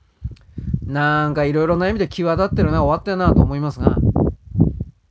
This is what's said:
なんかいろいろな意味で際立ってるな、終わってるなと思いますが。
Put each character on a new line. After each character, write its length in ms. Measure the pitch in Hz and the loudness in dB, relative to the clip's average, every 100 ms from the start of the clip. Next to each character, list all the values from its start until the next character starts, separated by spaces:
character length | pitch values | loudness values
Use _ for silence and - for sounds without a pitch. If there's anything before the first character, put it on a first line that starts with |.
| _ _ - - - - - - - | _ _ -14 -14 -18 -12 -6 -6 -4
な 420 | 139 147 151 151 | -2 0 2 0
ん 60 | |
か 120 | 147 147 | 0 0
い 60 | |
ろ 120 | 151 | 0
い 20 | 160 | 0
ろ 100 | 170 | 0
な 120 | 185 | 0
意 60 | |
味 40 | 220 | -2
で 80 | 180 | -4
際 300 | - 170 165 | -2 -2 0
立 100 | 196 | 0
っ 20 | |
て 120 | - | 2
る 80 | 170 | 2
な、 140 | 156 | 2
終 120 | 143 165 | 2 0
わ 40 | |
っ 20 | |
て 80 | 202 | -2
る 60 | 185 | 0
な 180 | 180 | 2
と 80 | - | 4
思 140 | - 143 | 4 0
い 40 | |
ま 120 | 147 | -4
す 80 | - | 0
が。 160 | - - - - - - - - 76 - - - _ | 0 2 0 0 -2 -4 -6 0 0 0 -12 -16 _